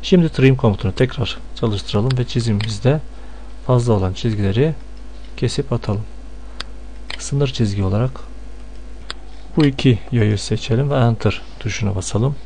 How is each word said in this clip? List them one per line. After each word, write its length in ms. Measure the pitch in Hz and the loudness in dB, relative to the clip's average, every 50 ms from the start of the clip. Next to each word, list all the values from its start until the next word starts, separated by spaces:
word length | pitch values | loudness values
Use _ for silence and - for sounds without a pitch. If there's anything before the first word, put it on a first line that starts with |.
| - | 2
Şimdi 260 | - 190 180 170 156 | 6 6 6 6 4
trim 260 | - - 131 135 135 | 2 4 6 6 6
komutunu 400 | 131 - 117 101 - - 95 95 | 6 4 2 2 4 0 -2 2
tekrar 420 | - 131 127 - - 123 - - - - - - - | 2 0 0 2 -2 -4 -4 -4 -6 -8 -10 -6 -2
çalıştıralım 580 | - 113 104 98 - - - 104 110 131 131 123 | -2 0 0 -2 -4 0 0 2 2 2 2 2
ve 100 | 120 120 | 0 0
çizimimizde 720 | - 127 117 117 107 101 110 110 110 101 - 123 143 156 - - - - - - - - - - - - - - | 0 0 0 2 2 2 0 -2 -4 0 2 2 2 2 0 -6 -10 -10 -10 -10 -10 -10 -10 -12 -12 -10 0 2
fazla 260 | 127 123 117 120 113 | 4 4 4 4 4
olan 200 | 101 101 - 101 | 4 4 0 -2
çizgileri 600 | - - 120 110 101 101 98 95 113 139 160 156 - - - - - - - - - - - - - | 0 0 0 0 2 2 2 4 4 2 2 2 -2 -8 -12 -12 -12 -12 -12 -10 -12 -10 -10 -6 -2
kesip 360 | - 120 - - 143 - 123 | -2 0 0 0 -2 0 -2
atalım. 280 | 120 - - 104 104 110 - - - - - - - - - - - - - - - - - - - - - - - | -2 0 0 -2 -2 -2 -6 -10 -12 -12 -12 -12 -12 -12 -12 -10 -10 -10 -10 -10 -12 -12 -12 -12 -12 -10 -10 -10 -10
Sınır 280 | - - 139 139 143 135 | -6 -4 0 0 0 0
çizgi 360 | 131 - 120 104 101 101 98 | 2 2 0 2 2 2 0
olarak 280 | 95 95 107 120 127 131 - - - - - - - - - - - - - - - - - - - - - - - - - - - - - | 2 2 2 0 0 -2 -6 -10 -10 -10 -12 -10 -12 -12 -12 -12 -12 -12 -12 -10 -10 -12 -12 -12 -12 -12 -10 -10 -12 -12 -12 -12 -4 2 4
bu 80 | 156 | 4
iki 340 | 143 135 - - 135 120 101 - - | 4 4 4 4 4 4 4 2 -2
yayı 260 | - 120 110 107 107 101 | 2 2 4 4 2 0
seçelim 540 | - - - 104 - - 113 117 139 143 | 0 -2 -2 -2 0 0 0 2 2 2
ve 40 | 143 | 2
Enter 460 | 139 123 117 117 110 - 107 - - - - - - | 4 4 4 2 4 2 0 0 0 -6 -10 -12 -8
tuşuna 360 | - - - - 113 101 98 | -6 -6 -4 -2 -2 -2 0
basalım. 400 | 95 90 - - 101 113 139 147 - - | -2 -4 -2 0 0 2 2 0 -2 -6